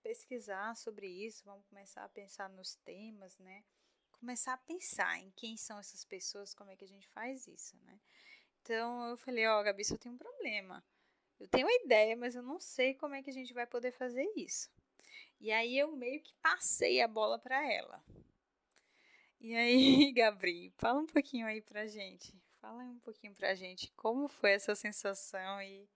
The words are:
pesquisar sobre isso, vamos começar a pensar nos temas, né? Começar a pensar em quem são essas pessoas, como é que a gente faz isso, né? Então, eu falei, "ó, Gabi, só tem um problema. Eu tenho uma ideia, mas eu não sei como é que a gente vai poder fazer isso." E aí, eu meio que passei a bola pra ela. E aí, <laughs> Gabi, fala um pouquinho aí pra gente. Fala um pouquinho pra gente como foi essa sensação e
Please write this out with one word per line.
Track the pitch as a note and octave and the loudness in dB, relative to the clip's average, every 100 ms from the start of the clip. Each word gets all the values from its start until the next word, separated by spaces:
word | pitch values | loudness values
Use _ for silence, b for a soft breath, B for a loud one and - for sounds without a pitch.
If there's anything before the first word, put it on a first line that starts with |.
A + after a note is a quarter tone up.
pesquisar | A3 A#3 - B3 G#3 F#3+ G#3+ A3+ | -10 -10 -8 -12 -8 -6 -6 -8
sobre | A3+ G#3 G3 | -12 -10 -12
isso, | F3+ A3 - | -10 -12 -12
vamos | G3+ G3+ _ | -20 -20 _
começar | G3+ G3 - | -20 -20 -16
a | G3+ | -16
pensar | G#3 G3 - F#3+ | -16 -18 -12 -12
nos | F#3+ F#3 - | -12 -16 -16
temas, | - F3+ A3 G#3 F#3+ - | -18 -16 -18 -20 -20 -20
né? | F#3 G3 _ _ _ _ _ | -20 -20 _ _ _ _ _
Começar | _ A#3+ B3 C4 | _ -10 -8 -6
a | B3+ | -8
pensar | - F4+ - - F3+ E3+ | -10 -12 -10 -4 -4 -4
em | F#3+ | -10
quem | - A3+ A3 | -16 -14 -12
são | - G#3 | -12 -14
essas | G3 - | -16 -18
pessoas, | - F#3+ - G3+ G3+ | -14 -12 -12 -12 -16
como | - G3+ | -18 -20
é | F#3+ | -20
que | |
a | F#3+ | -20
gente | G3 - | -20 -20
faz | - A#3+ C4 - | -12 -10 -10 -14
isso, | F3 - - | -18 -18 -18
né? | - G#3 b b b b b _ | -20 -20 b b b b b _
Então, | - A3+ A#3 A#3+ A#3+ | -6 -4 -4 -6 -8
eu | A#3+ | -10
falei, | C4 A#3+ A3 | -6 0 4
"ó, | G#3+ | 4
Gabi, | G#3 G3 | 2 -2
só | G3+ G#3+ | -4 -6
tem | A#3+ | -8
um | B3 | -18
problema. | A#4+ C#5+ D4 G#3 F#3+ - _ _ _ _ _ _ | -18 -8 -6 -6 -8 -18 _ _ _ _ _ _
Eu | G3 | 2
tenho | C4 E4 | 4 6
uma | B4 | 4
ideia, | E4+ G#3+ A3 A#3+ | 8 8 8 2
mas | B3 | -6
eu | B3 | -8
não | B3 F4+ | -10 -10
sei | - - C4 | -8 0 0
como | C4+ D4 | 0 -8
é | C#4 | -8
que | C#4 | -10
a | |
gente | C4 B3 | -12 -10
vai | A#3+ A#3+ | -8 -6
poder | A#3+ B3 | -4 -6
fazer | B3 B3+ B3 F#4 G4 | -6 -6 -2 -2 -4
isso." | - - - _ _ _ B B B _ | -8 -8 -10 _ _ _ B B B _
E | G#3+ | -2
aí, | A3 A#3 C4 | 0 0 0
eu | D4+ C#4 | 0 -2
meio | A#3+ D4+ | -8 -8
que | - _ | -12 _
passei | D#4+ F4 - - - B3+ | 0 0 -2 0 2 4
a | A#3 | 2
bola | A3 G#3+ A3+ | 2 0 -2
pra | B3 C4 C#4+ | -2 -2 0
ela. | G3+ - - _ - - _ _ _ _ b b b b b b _ | -2 -4 -16 _ -20 -20 _ _ _ _ b b b b b b _
E | A3+ | -4
aí, | A#3 A#3+ B3+ C4+ C4 C#4 | 2 6 10 10 10 10
<laughs> | |
Gabi, | A#3+ A3 G3 F#3 F3 F#3 - | 8 4 4 -2 -2 -10 -2
fala | A3+ C#4 | 2 2
um | D#4+ | 4
pouquinho | D4 - B3 A3+ | 2 2 -4 -4
aí | G#3+ | -8
pra | - G#3 G#3+ | -8 -10 -10
gente. | G#3 F#3+ F#3 - F#3 _ _ | -10 -14 -14 -20 -20 _ _
Fala | A3 A#3 | -16 -14
um | B3+ A#3+ | -16 -16
pouquinho | - G#3+ G#3 | -18 -18 -20
pra | G3 F#3+ | -4 -2
gente | F#3+ F#3 F#3 - - | -2 -6 -12 -14 -2
como | G#3+ B3+ C#4+ | 0 0 -2
foi | - G3+ | 0 4
essa | G3+ - | 4 2
sensação | G#3 G#3 - G3 G3 - F#3+ F#3+ G3 | -4 -4 -6 -6 -6 -10 -10 -8 -10
e | G3 G3 G3+ | -12 -16 -20